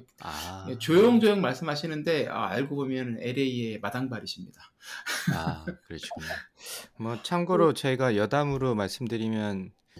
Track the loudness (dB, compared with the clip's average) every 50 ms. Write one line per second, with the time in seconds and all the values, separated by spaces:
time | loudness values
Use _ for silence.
0 | -18 _ _ _ -12 -10 -8 -8 -8 -10 -10 -10 -8 -8 -8 -6 0 6 8 8
1 | 10 10 10 8 8 8 6 6 4 2 0 0 -2 -2 -2 -2 -4 -4 -4 -2
2 | 0 2 2 2 0 0 -2 -2 -2 0 0 -2 -2 -2 -2 -4 -2 -2 -2 -4
3 | -4 -4 -6 -6 -4 -4 -2 0 0 0 0 -2 -4 -4 -6 -4 -6 -4 -4 -4
4 | -4 -4 -6 -8 -8 -10 -12 -12 -14 -16 -18 -20 -20 -20 _ _ -18 -16 -16 -12
5 | -8 -6 -6 -4 -2 -2 -2 -2 -2 -4 -6 -6 -8 -12 -12 -12 _ _ -14 -14
6 | -12 -12 -12 -12 -10 -10 -10 -10 -10 -16 _ _ -16 -14 -14 -14 -14 -18 _ -8
7 | -6 -6 -6 -6 -4 -2 -2 0 0 2 4 6 6 4 4 2 0 -2 0 2
8 | 2 2 2 2 2 2 2 0 0 0 0 0 0 0 0 0 0 -2 -4 -6
9 | -6 -4 -4 -2 -2 -2 -2 -2 -2 -2 -4 -4 -6 -10 -14 _ _ _ _ -20